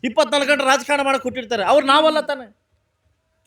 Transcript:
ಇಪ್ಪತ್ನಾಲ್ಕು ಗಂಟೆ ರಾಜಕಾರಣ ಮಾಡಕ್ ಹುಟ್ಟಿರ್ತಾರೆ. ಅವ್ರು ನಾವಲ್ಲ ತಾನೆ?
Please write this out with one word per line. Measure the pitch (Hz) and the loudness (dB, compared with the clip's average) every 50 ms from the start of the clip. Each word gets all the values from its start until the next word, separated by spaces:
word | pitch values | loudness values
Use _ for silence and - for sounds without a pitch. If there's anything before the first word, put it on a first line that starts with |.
| - | -6
ಇಪ್ಪತ್ನಾಲ್ಕು | 254 220 - 302 226 262 285 285 269 | -4 0 0 -2 0 0 -2 2 2
ಗಂಟೆ | 294 269 269 | 0 0 2
ರಾಜಕಾರಣ | 262 269 277 269 - 294 277 277 | 2 0 0 0 -2 -2 -2 0
ಮಾಡಕ್ | 269 269 254 262 | 0 -2 -2 -4
ಹುಟ್ಟಿರ್ತಾರೆ. | 247 208 254 240 208 240 220 190 | -6 -8 -8 -8 -6 -4 -4 0
ಅವ್ರು | 180 247 294 277 277 | 2 2 2 4 4
ನಾವಲ್ಲ | 277 302 311 320 311 302 | 2 4 4 2 2 0
ತಾನೆ? | 294 294 285 269 247 208 _ _ _ _ _ _ _ _ _ _ _ _ _ _ _ _ _ _ _ | -2 -4 -6 -8 -10 -20 _ _ _ _ _ _ _ _ _ _ _ _ _ _ _ _ _ _ _